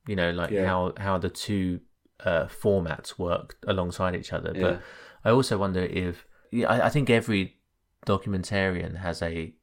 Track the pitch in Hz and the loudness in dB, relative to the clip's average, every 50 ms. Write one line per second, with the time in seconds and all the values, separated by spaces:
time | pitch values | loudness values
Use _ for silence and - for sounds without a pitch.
0 | _ - 104 92 87 87 87 87 87 - 104 101 95 95 92 92 90 92 - - | _ -4 -2 0 2 2 2 0 -2 0 0 2 2 2 2 2 0 -2 -2 -4
1 | 101 98 95 92 90 90 - - - - 104 98 92 90 90 87 - _ _ _ | -2 -2 0 0 -2 -2 -4 -6 -4 -2 0 0 0 0 -2 -4 -6 _ _ _
2 | _ _ _ - - 92 87 82 - - - - - 110 101 95 87 80 73 - | _ _ _ -6 -2 0 0 2 0 -2 -4 -2 0 2 2 2 2 -2 -4 -8
3 | - - - - 90 87 85 - - - - - - - 101 95 90 87 87 - | -10 -12 -8 -4 -2 -2 -2 -2 -4 -8 -18 -8 -4 -2 0 0 0 -2 -2 -2
4 | 95 90 90 87 - - - 82 82 82 82 92 92 90 90 87 - - - - | -2 -2 -2 -2 -4 -6 -6 -4 -4 -4 -2 0 2 2 2 0 -4 -12 -18 -20
5 | - - - - - 107 113 131 127 - 117 95 98 98 92 92 92 87 - 92 | -20 -20 -14 -2 2 4 4 4 4 4 2 0 0 0 0 0 0 0 0 -2
6 | 90 90 85 - - - - _ _ _ - 120 117 - 117 123 - 113 - 147 | -2 -2 -4 -6 -12 -20 -20 _ _ _ -2 0 2 2 4 4 4 4 2 2
7 | 135 113 117 117 113 - 110 98 95 - - _ _ _ _ _ _ _ _ _ | 4 4 4 4 4 2 2 0 0 -2 -6 _ _ _ _ _ _ _ _ _
8 | - - 101 95 - 107 98 95 90 - 107 98 95 95 92 87 85 82 80 87 | 0 0 0 2 0 0 -2 -2 -2 -2 0 0 0 0 0 -2 -4 -4 -6 -6
9 | 92 87 82 - 85 82 82 82 80 78 - _ | -6 -6 -4 -2 -4 -4 -4 -4 -6 -8 -10 _